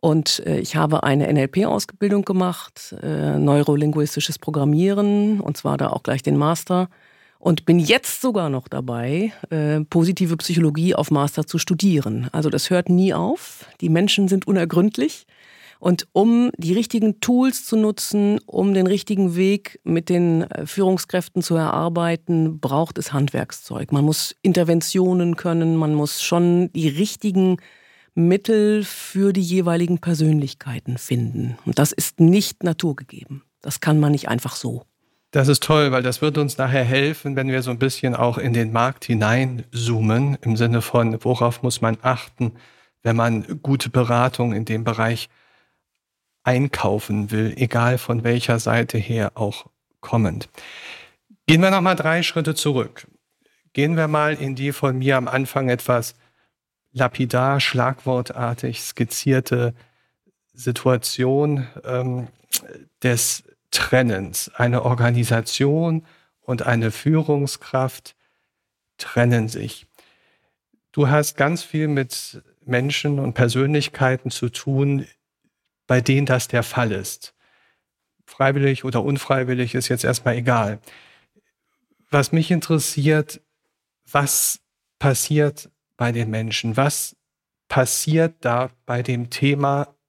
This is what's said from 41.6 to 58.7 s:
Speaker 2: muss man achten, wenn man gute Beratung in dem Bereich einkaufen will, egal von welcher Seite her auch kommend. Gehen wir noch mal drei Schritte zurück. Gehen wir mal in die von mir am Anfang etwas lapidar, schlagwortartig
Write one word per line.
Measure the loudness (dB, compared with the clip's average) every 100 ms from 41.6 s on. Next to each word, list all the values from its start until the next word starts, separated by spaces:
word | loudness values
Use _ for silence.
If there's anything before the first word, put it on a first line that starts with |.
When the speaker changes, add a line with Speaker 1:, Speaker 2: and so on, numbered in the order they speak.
Speaker 2:
muss | -4 -2
man | -2 0
achten, | -2 -2 -6 _ -6 -6 -20 _ _ _
wenn | -2
man | 2 2 0 -4 -8
gute | -2 -2 0
Beratung | 0 2 2 2 0 -2
in | -2
dem | -4 -4
Bereich | -4 -2 -2 -2 -8 _ _ _ _ _ _ _ _ _ _ _
einkaufen | -2 0 0 -2 -2 -2 -2 -4 -2
will, | -2 -2 -2
egal | -2 0 0 0
von | -2 -2
welcher | 0 -2 0 -2
Seite | 2 0 0 -4
her | -2 -2 -2
auch | -4 -6 -6 -16 _ _ _
kommend. | -2 0 0 -2 -10 -18 -20 -20 -18 -20 -20 _ _ _ 2
Gehen | 4
wir | 6
noch | 4
mal | 2
drei | 2 0 0
Schritte | 0 -2 -2
zurück. | -2 0 0 -2 -8 -20 _ _ _ _ _ _
Gehen | -2 0 2
wir | 0
mal | 0 0
in | -2 -6
die | -4 -6
von | -2 -2 0
mir | 2 2
am | 0
Anfang | -2 -2 -2 0
etwas | -2 0 0 0 -12 _ _ _ _ _ _ _
lapidar, | -2 -2 0 -2 0 2 0
schlagwortartig | 0 0 -2 -2 -4 -4 -4 -6 -6 -4 -8